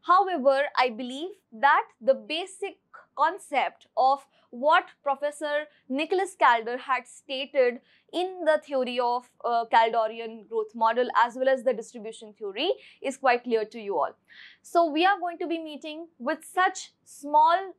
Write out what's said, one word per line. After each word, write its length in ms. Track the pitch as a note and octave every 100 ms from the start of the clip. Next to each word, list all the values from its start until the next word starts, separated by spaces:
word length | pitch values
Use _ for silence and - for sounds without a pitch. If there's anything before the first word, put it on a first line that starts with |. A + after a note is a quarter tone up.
However, 600 | - F#4 F#4+ E4+ C4 C4+ C#4+ -
I 100 | B3+
believe 400 | A3 B3 C4+ F4+ G4+ _
that 340 | A3 C#4 E4 A4+ _
the 140 | A3
basic 640 | B3+ G#3 D#4 F#4 - G4 - _ - _ -
concept 680 | D4+ F#4 - C#4 A#3 _ _ -
of 300 | C4 C#4 _ _ _
what 380 | A#3+ C#4+ E4+ F#4+ _
Professor 640 | C#4 C4+ C#4+ D4 D4+ D4 D4+ _ _
Nicholas 480 | C4 D#4+ F#4 F#4 -
Kaldor 400 | D4 A#3 A3+ B3+
had 280 | C#4 B3+ B3
stated 760 | - - C4 C#4 C#4+ B3 A#3+ _ _ _
in 320 | E4 F#4 F#4
the 160 | D#4 D4+
theory 360 | D4+ C#4 B3+ B3
of, 300 | A#3+ A#3+ A#3+ _
uh, 220 | - A#3 A#3
Kaldorian 760 | A#3 A3+ A3+ A3 A#3 A#3 A3+ G3
growth 280 | A3+ A3
model 340 | A#3 A3+ A3+ A#3+ -
as 200 | A#3+ A#3+
well 120 | C4
as 140 | C4
the 100 | A#3
distribution 600 | A3 A3 A#3+ G#3 A3 G#3+
theory 360 | G#3 G#3 G3 E4+ - - _
is 160 | - B3
quite 280 | C4+ B3
clear 200 | B3 A3+
to 160 | G#3+ A#3
you 160 | G3+ E3+
all. 160 | C3+ - _ - - _
So 300 | - F4 E4+
we 160 | D4 F#4
are 120 | G4+
going 200 | F4 E4+
to 80 | E4
be 120 | E4
meeting 500 | D#4+ D4 D#4 D4+ E4 _
with 220 | A#3+ D#4
such 480 | - - F#4+ - - _
small 680 | _ - C#4+ D4+ D#4 F4 F#4+